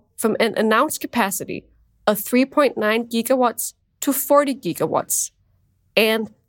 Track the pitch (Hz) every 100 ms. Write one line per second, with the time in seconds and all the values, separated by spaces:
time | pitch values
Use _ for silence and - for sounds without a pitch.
0 | _ - 220 - 226 - 220 220 302 -
1 | - 240 196 - - - - _ _ _
2 | - 208 - 247 269 - 277 226 214 220
3 | 233 233 226 262 240 - - - _ _
4 | - 269 - 285 294 247 175 147 - -
5 | - - - _ _ _ _ _ _ -
6 | 220 220 214 _